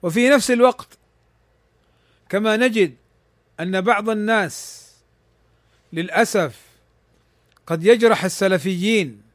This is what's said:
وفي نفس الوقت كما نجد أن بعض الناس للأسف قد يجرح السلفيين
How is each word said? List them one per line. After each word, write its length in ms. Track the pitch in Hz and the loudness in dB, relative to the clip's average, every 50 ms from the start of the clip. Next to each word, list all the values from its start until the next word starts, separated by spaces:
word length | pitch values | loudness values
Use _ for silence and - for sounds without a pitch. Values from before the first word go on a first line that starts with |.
| - | -6
وفي 260 | 175 160 220 240 254 | -4 0 2 4 4
نفس 220 | 285 269 - - | 4 4 2 2
الوقت 480 | 247 233 240 254 240 - - _ _ _ _ _ _ _ _ _ _ _ _ _ _ _ _ _ _ _ _ _ _ _ _ _ _ _ _ _ | 2 4 4 2 2 0 -12 _ _ _ _ _ _ _ _ _ _ _ _ _ _ _ _ _ _ _ _ _ _ _ _ _ _ _ _ _
كما 280 | - 196 214 220 214 | -6 -2 -2 0 0
نجد 380 | 220 247 254 220 226 196 156 123 _ _ _ _ _ _ _ _ _ _ _ _ - | 0 0 0 2 2 0 0 -2 _ _ _ _ _ _ _ _ _ _ _ _ -10
أن 200 | 165 185 185 190 | -8 -4 -4 -2
بعض 300 | 185 214 240 202 208 220 | 0 0 0 0 0 -4
الناس 760 | 220 214 208 214 226 220 196 156 - - - - - - - - _ _ _ _ _ _ _ _ _ _ _ _ _ _ _ _ _ _ _ _ - | -4 -4 -2 0 0 0 0 -4 -6 -12 -18 -18 -20 -20 -20 -20 _ _ _ _ _ _ _ _ _ _ _ _ _ _ _ _ _ _ _ _ -10
للأسف 680 | 165 170 180 160 180 233 226 - 208 170 139 120 - _ _ _ _ _ _ _ _ _ _ _ _ _ _ _ _ _ _ _ _ _ | -8 -8 -4 0 0 0 0 0 -2 -2 -4 -6 -14 _ _ _ _ _ _ _ _ _ _ _ _ _ _ _ _ _ _ _ _ _
قد 180 | - 165 165 160 | -8 -6 0 4
يجرح 400 | 202 240 233 226 233 220 - 175 | 4 4 6 4 2 2 2 -2
السلفيين 1000 | 185 - - 196 190 185 180 131 190 190 175 180 208 226 214 180 135 113 101 104 110 _ | -6 -4 -2 -2 0 0 0 -2 -4 -4 -2 0 0 0 0 0 -2 -8 -16 -20 _ _